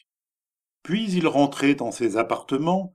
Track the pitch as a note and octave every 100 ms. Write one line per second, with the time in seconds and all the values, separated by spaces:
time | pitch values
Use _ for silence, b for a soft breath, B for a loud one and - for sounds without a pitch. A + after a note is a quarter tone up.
0 | _ _ _ _ _ _ _ _ - G3
1 | A3 F3+ E3 C#3+ C#3+ - C#3 C#3+ A#2+ -
2 | A#2 G#2 A#2 A2 - C3+ D#3+ F#3+ F#3